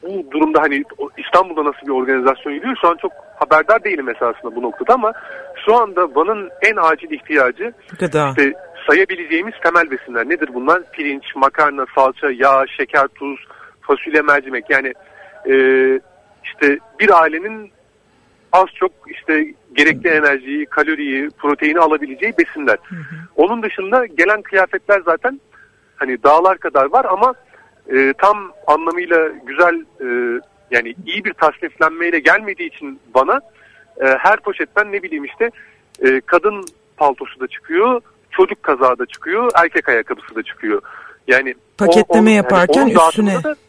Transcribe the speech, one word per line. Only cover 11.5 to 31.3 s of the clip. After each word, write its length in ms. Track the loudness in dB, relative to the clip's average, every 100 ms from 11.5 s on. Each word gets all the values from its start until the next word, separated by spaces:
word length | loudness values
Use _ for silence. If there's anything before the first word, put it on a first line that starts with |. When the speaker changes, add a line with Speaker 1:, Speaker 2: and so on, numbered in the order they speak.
| 2 0 0 -4
Speaker 1:
salça, 360 | 2 0 2 -4
yağ, 340 | 0 2 4 0 -4
şeker, 300 | -2 0 -2
tuz, 380 | _ -12 -12 -16 -20 -20 _
fasulye, 420 | -2 -2 0 -2
mercimek. 480 | 2 0 0 -10 -2
Yani, 220 | -2 -2 -10 -20 -20 -20 -14 0
e, 40 | 2 4 4 2 0 _ _ _ _
işte 340 | -20 -2 0 0 _ _
bir 220 | 4 6
ailenin 480 | 4 0 -8 -12 -16 _ _ _ _ _ _ _ _
az 140 | 2 2
çok 180 | -2 -6 _ -20
işte 400 | -18 -2 -2 -2 -8 _
gerekli 340 | 0 2 2 0
enerjiyi, 580 | 2 2 0 -4 -8 -6
kaloriyi, 640 | -2 -2 -2 -4 -4 -6
proteini 480 | _ -4 -2 0 2
alabileceği 540 | 2 2 -4 -6 -6 -2
besinler. 400 | -2 -2 0 0 -2
Speaker 2:
Hı 60 |
hı. 60 | -16 -16 -16 -14 0
Speaker 1:
Onun 260 | 0 0
dışında 440 | -6 -6 0 0 0
gelen 360 | 0 0 0
kıyafetler 580 | 0 0 0 -2 0 0
zaten 360 | 2 -2 -2 -8 _ _ _ _ _ _
hani 260 | -6 0
dağlar 360 | 4 4 4 0
kadar 280 | -2 0 2
var 120 | 2
ama, 300 | 0 0 0 -2 _ _ _ _ -4
e, 220 | 0 0 2
tam 340 | 2 2 -4 -12 0
anlamıyla 640 | 0 0 -4 0 0 0 -4 -12
güzel, 380 | 0 2 2 -8 _
e, 400 | -6 -4 -2 -6 -8 _ _
yani 240 | -4 -4 -10 -10
iyi 180 | -8
bir 80 | -8